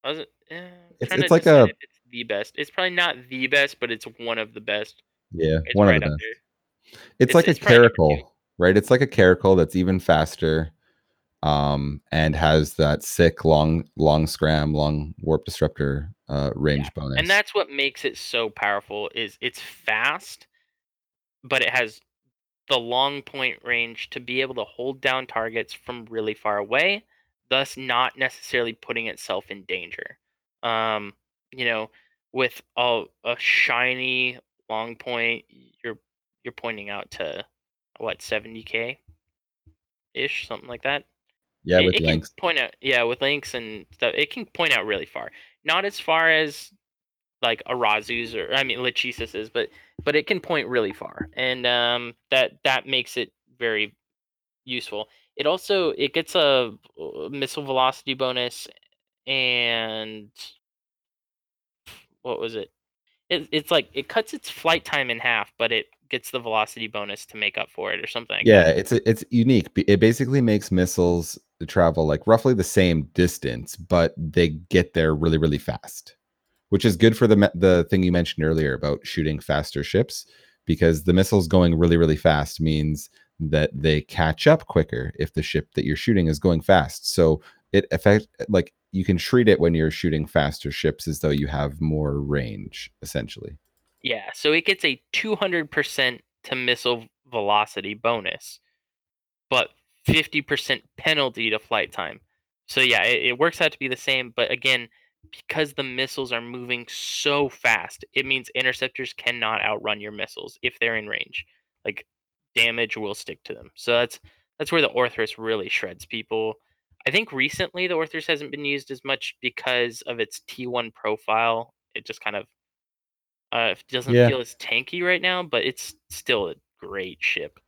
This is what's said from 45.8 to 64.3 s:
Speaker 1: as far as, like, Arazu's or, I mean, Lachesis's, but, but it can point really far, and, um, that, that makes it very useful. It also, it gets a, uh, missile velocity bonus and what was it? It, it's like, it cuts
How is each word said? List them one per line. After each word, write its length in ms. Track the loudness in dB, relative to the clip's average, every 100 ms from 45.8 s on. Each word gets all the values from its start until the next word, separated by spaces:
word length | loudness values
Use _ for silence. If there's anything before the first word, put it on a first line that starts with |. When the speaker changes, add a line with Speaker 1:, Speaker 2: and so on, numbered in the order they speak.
Speaker 1:
as 160 | -2 -6
far 320 | 0 2 4
as, 400 | 2 0 -6 -20 _ _ _ _ _ _ _
like, 200 | -2 -2 -4
Arazu's 680 | -2 0 0 -2 -8 -6
or, 180 | -8 -4
I 100 | -2
mean, 160 | -2 -2
Lachesis's, 720 | -4 -4 -6 -6 -8 -8 -6
but, 200 | -6 -6 -8 _ -8
but 120 | 0 0
it 100 | 0
can 140 | -4
point 280 | -2 -4 -2
really 260 | -2 -2
far, 340 | -6 -14 -12 -12
and, 340 | -6 -4 -2 0
um, 480 | 0 0 -2 -6 -14 _
that, 220 | 2 2 _
that 240 | -2 -2 -2
makes 300 | -4 -4 -6
it 160 | -8 _ _ _
very 360 | -4 -2 -4 _ _ _ _ _ _ _
useful. 460 | -10 -10 -8 -10 -12 _ _ -4
It 100 | -2
also, 460 | -2 -2 0 0
it 220 | -2 -2
gets 200 | -2 -2
a, 420 | 2 4 4 0 -8 _ -14
uh, 300 | -14 -10 -10
missile 340 | -8 -8 -8
velocity 520 | -4 0 0 -2 -10 -6
bonus 520 | -4 -4 -8 -8 -18 _ _ _ _ _ -6
and 1040 | -2 0 0 0 -2 -4 -6 -10 -12 -18 _ -20 _ _ _ _ _ _ _ _ _ _ _ _ _ -20 -20 _ _
what 160 | -10 -8
was 160 | -6 -8
it? 160 | -12 _ _ _ _ _ _
It, 180 | -6 -2
it's 200 | -6 2
like, 180 | 0 0
it 160 | -8 -4
cuts 240 | -4 -4